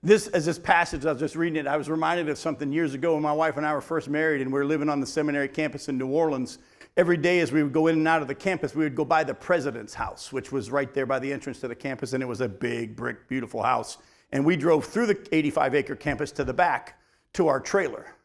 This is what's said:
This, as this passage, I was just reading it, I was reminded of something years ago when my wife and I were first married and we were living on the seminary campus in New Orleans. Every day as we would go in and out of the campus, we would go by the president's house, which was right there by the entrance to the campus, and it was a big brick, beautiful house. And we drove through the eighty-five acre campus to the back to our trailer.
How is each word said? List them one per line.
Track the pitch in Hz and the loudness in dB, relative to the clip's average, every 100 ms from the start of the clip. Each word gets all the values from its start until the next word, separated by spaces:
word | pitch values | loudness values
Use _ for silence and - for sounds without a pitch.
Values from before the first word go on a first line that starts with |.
This, | 170 214 214 | 8 6 6
as | 185 156 | 0 0
this | 165 | -2
passage, | - 175 170 160 147 | 2 4 4 0 -2
I | |
was | 127 | 0
just | 143 156 | -2 -2
reading | 170 156 | -2 0
it, | 139 | 0
I | 147 | -2
was | 135 | 0
reminded | 160 156 175 151 | 0 0 0 0
of | 143 | -2
something | 165 139 143 | -4 -4 -2
years | 151 160 | 0 -2
ago | 135 160 | 0 0
when | 156 | 0
my | 151 | 0
wife | 151 160 147 | 2 0 0
and | 151 | -2
I | |
were | 147 | -2
first | - 165 143 | -2 -6 -2
married | 147 160 147 | 0 2 2
and | 131 | 0
we | 139 | 0
were | 143 | 0
living | 156 147 | 0 0
on | 143 | 0
the | 131 | -2
seminary | 160 151 143 139 | -2 0 0 -2
campus | 139 151 143 - | -2 -4 -4 -6
in | 131 | -4
New | 131 | 0
Orleans. | 147 160 135 123 - _ _ - - | 0 2 0 -4 -10 _ _ -4 2
Every | 175 175 | 4 4
day | 160 180 | 4 4
as | 151 | 4
we | 147 | 2
would | 147 | 2
go | 143 160 | 2 4
in | 160 | 4
and | 156 | 4
out | 160 | 2
of | 139 | 0
the | 139 | -4
campus, | 190 180 147 147 | -2 -2 -4 -2
we | |
would | 151 135 | -2 0
go | |
by | 147 160 | 2 2
the | 143 | 2
president's | 123 - 175 143 113 107 | -4 0 2 2 -6 -12
house, | - 107 - - | -8 -8 -8 -8
which | 135 127 | -8 -4
was | 135 104 | -6 -2
right | 139 139 | -2 -2
there | - 127 | -2 -2
by | 131 | -2
the | 135 | -2
entrance | 139 - 123 | -6 -8 -8
to | 127 | -8
the | 120 | -8
campus, | 139 131 127 | -8 -6 -4
and | 131 | -4
it | 127 | -4
was | 113 | -2
a | 123 | -4
big | 98 120 120 113 110 | -2 -4 -4 -6 -6
brick, | 123 110 _ | -8 -8 _
beautiful | 131 117 117 | -6 -4 -2
house. | 110 120 110 - _ _ _ | 0 0 -2 -14 _ _ _
And | 131 143 | 0 2
we | 175 | 2
drove | 151 156 123 | 4 4 2
through | 208 233 | -2 0
the | 196 - | 0 0
eighty-five | 160 151 156 139 143 | 0 2 0 2 2
acre | 135 135 | 0 -4
campus | 151 127 147 | -4 -4 -6
to | - 127 | -4 -4
the | |
back | 127 175 131 - - _ _ _ | 2 2 2 -6 -20 _ _ _
to | - 160 | 0 2
our | 135 | 2
trailer. | - 196 160 - - - | 2 0 0 -6 -14 -20